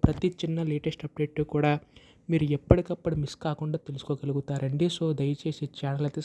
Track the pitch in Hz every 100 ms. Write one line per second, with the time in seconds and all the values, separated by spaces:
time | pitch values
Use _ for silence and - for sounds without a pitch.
0 | - 151 185 180 170 165 160 151 156 -
1 | 147 - 147 - 147 147 147 147 - -
2 | - - - 165 147 143 - 180 175 175
3 | 170 156 143 - 160 147 156 156 - 139
4 | - 139 143 139 139 139 135 147 175 -
5 | 165 139 139 143 160 - 147 - 143 139
6 | 147 156